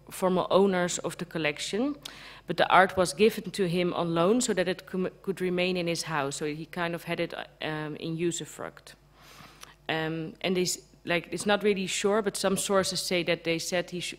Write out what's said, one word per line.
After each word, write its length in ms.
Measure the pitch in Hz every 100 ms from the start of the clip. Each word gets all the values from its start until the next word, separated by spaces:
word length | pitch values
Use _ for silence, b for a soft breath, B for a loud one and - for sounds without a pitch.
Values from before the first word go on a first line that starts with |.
| -
formal 360 | - 185 185 -
owners 460 | 175 202 180 175 -
of 180 | - -
the 80 | 165
collection. 680 | 170 151 147 - 196 277 285 B B B B -
But 100 | 175
the 120 | -
art 260 | 170 185 190
was 160 | 175
given 380 | - 214 214 185
to 180 | 185 185
him 240 | 180 175
on 220 | - 170
loan 260 | 165 170 240
so 140 | 233
that 140 | 190 175
it 180 | 180 -
com-, 240 | 185 185 -
could 200 | - 190
remain 340 | 185 180 180 180
in 100 | 170
his 180 | 165
house. 320 | - 156 139 143
So 100 | 156
he 180 | 151
kind 300 | 165 - 170
of 100 | 170
had 160 | 170 170
it, 140 | 170 - - -
um, 360 | 147 156 156 151
in 200 | 165 165
usufruct. 800 | 170 165 151 - 82 - - - _ B B B B B B B -
Um, 460 | 160 160 165 160 -
and 160 | 175 185
this, 220 | 180 - - -
like, 240 | - 175 -
it's 140 | 170 202
not 180 | 202
really 240 | 202 196 185
sure, 340 | - 202 208
but 140 | 202 -
some 200 | 196 190
sources 440 | - 196 185 175
say 240 | - 180
that 180 | 170 170
they 160 | 165 165
said 320 | - 180 175
he 80 | 180
sh-, 160 | -